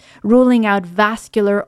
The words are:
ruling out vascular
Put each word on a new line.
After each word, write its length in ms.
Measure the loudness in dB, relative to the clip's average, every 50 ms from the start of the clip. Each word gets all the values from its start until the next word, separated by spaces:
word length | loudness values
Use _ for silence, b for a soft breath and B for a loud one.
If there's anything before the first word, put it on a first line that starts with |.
| B B B B
ruling 440 | B 2 2 4 4 4 2 0 0
out 180 | 0 -2 -2 -4
vascular 800 | -6 -4 -2 -2 -2 -2 -8 -12 -6 -4 -2 0 0 -2 -2 -4